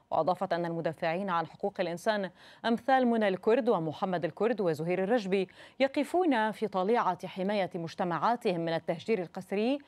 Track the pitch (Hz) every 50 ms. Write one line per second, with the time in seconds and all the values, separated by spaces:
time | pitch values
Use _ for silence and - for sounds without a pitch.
0 | _ - - 156 160 170 180 - 196 185 175 170 170 170 165 165 165 165 156 -
1 | 180 165 165 185 202 190 175 170 165 - - - - 202 - - 185 165 170 170
2 | - 226 214 202 190 180 - - - - - - - 226 233 220 - - 262 262
3 | 254 233 233 226 214 196 190 185 - 220 226 269 226 233 214 170 165 156 139 -
4 | 202 190 180 170 156 160 - - 202 226 247 208 196 170 156 135 160 175 180 185
5 | 190 190 247 247 190 185 196 196 185 - - - - - - - 262 269 - 302
6 | 269 - - 349 370 320 262 220 214 220 - - 220 196 - 185 185 202 240 233
7 | 170 180 180 175 - 175 - 190 185 196 214 202 180 - - 175 165 151 - -
8 | 190 175 170 147 180 214 240 240 - 214 175 165 165 165 165 160 - - 165 160
9 | - - 226 185 170 - - 190 - - 196 202 220 247 285 285 -